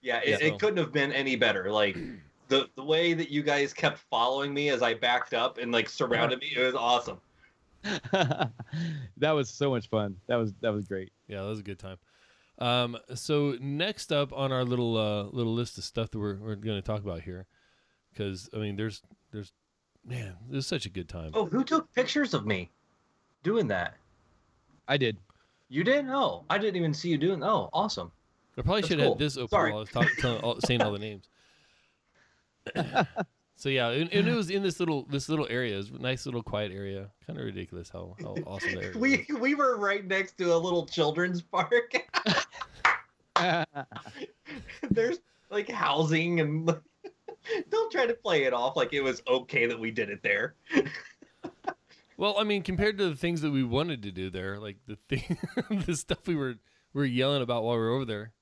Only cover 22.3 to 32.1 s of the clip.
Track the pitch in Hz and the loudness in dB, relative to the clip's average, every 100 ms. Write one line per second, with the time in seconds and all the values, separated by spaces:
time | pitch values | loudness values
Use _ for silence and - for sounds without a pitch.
22.3 | 147 107 98 90 _ _ _ _ _ _ | 0 0 -2 -2 _ _ _ _ _ _
23.3 | _ 165 226 151 95 87 - _ _ _ | _ 0 2 2 0 -2 -6 _ _ _
24.3 | _ _ _ _ _ - 139 123 101 - | _ _ _ _ _ -2 2 2 -2 -12
25.3 | _ _ _ _ 131 190 277 269 269 208 | _ _ _ _ 0 4 4 2 2 0
26.3 | 87 - 196 214 180 165 147 175 151 165 | 0 -2 0 2 2 0 0 0 2 2
27.3 | 185 156 202 95 - 208 - 87 - _ | 0 2 0 2 0 0 -2 -8 -12 _
28.3 | _ _ - - 208 165 165 143 - 147 | _ _ -4 0 0 2 4 4 4 0
29.3 | 139 120 196 127 107 107 120 117 - 127 | -2 0 2 2 0 -4 2 2 4 0
30.3 | 113 117 120 - 120 107 101 107 101 - | 0 -2 0 2 2 2 0 -8 -12 -18
31.3 | _ _ _ _ _ _ _ _ | _ _ _ _ _ _ _ _